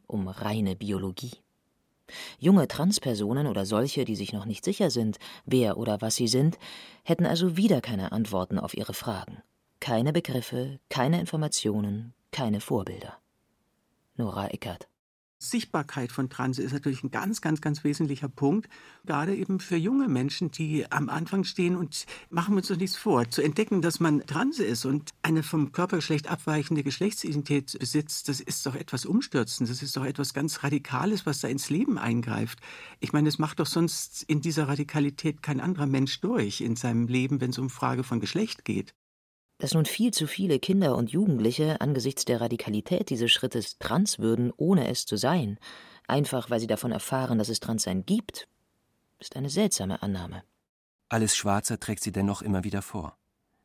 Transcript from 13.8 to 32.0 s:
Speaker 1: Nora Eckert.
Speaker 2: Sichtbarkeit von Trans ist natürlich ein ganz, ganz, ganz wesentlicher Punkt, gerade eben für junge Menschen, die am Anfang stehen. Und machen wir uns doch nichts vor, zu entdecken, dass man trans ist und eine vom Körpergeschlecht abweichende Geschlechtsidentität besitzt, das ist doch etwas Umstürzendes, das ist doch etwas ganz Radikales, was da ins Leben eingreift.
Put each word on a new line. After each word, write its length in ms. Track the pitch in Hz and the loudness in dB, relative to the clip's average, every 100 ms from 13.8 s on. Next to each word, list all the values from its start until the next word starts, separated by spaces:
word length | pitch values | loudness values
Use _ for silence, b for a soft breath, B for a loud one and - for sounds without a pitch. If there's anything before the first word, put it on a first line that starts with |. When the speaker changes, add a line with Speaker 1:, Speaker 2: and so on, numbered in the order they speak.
| _ _ _ - | _ _ _ -6
Speaker 1:
Nora 320 | 110 92 98 | -4 -2 -4
Eckert. 400 | - - 87 - _ _ _ _ _ | -4 -8 -10 -12 _ _ _ _ _
Speaker 2:
Sichtbarkeit 720 | - 240 - 160 147 - 123 | -4 -4 -2 -4 -4 -4 -4
von 160 | - 131 | -2 -4
Trans 280 | - 131 131 | -2 -2 0
ist 140 | 131 | -2
natürlich 320 | 139 143 131 | -2 -2 -2
ein 80 | - | -4
ganz, 300 | 110 196 220 | -4 -2 -2
ganz, 180 | 165 156 | 0 0
ganz 240 | 156 147 | 0 0
wesentlicher 460 | 147 143 156 139 143 | 0 0 0 -2 -6
Punkt, 400 | - 139 202 - B B B - | 0 2 2 0 B B B -4
gerade 300 | 143 165 196 | -2 0 -2
eben 240 | 185 190 | 0 -2
für 160 | - 175 | 0 0
junge 320 | 175 269 262 | 2 2 2
Menschen, 440 | 127 139 - 165 | 2 0 0 -4
die 380 | - 156 151 - | -2 -2 0 0
am 200 | 143 147 | 0 0
Anfang 340 | 151 165 196 | -2 0 0
stehen. 320 | 180 - 175 180 | 0 2 2 2
Und 300 | 165 - - B B | -2 -6 -10 B B
machen 240 | 170 185 | -2 2
wir 60 | 202 | 2
uns 100 | 185 | 2
doch 80 | 175 | 0
nichts 180 | 185 - | 0 -2
vor, 340 | 220 131 117 | 4 4 4
zu 120 | - | 2
entdecken, 400 | 151 151 220 196 | 2 2 2 4
dass 180 | 170 - | 2 4
man 260 | 165 147 - | 4 4 2
trans 340 | 143 269 320 | 0 0 0
ist 260 | 190 117 131 | 0 0 0
und 240 | 143 - - | 0 -2 -6
eine 220 | 160 160 | 0 2
vom 300 | 151 160 143 | 2 0 0
Körpergeschlecht 580 | - 180 175 - 151 - | 0 0 0 0 0 0
abweichende 500 | 175 - 151 147 156 | -6 0 0 2 0
Geschlechtsidentität 960 | 139 - 196 - - 147 147 143 139 - | 0 0 -2 -2 -4 -4 0 0 0 -6
besitzt, 520 | 123 151 147 - - | -2 -2 -2 -6 -4
das 100 | 135 | -4
ist 260 | - - 143 | -4 -4 -4
doch 100 | 131 | -6
etwas 300 | - 131 120 | -6 -6 0
Umstürzendes, 760 | 202 - 143 110 - 117 131 | 0 2 0 0 0 -2 -2
das 40 | |
ist 140 | 143 135 | -4 -4
doch 80 | 131 | -4
etwas 280 | 139 135 | -2 -2
ganz 300 | 139 151 - | -2 -2 0
Radikales, 600 | 143 143 - 127 180 202 - | 0 0 0 -2 0 0 0
was 160 | 143 | -2
da 80 | - | -2
ins 200 | 139 - | -4 -2
Leben 280 | 156 294 | 0 2
eingreift. 600 | 185 | 0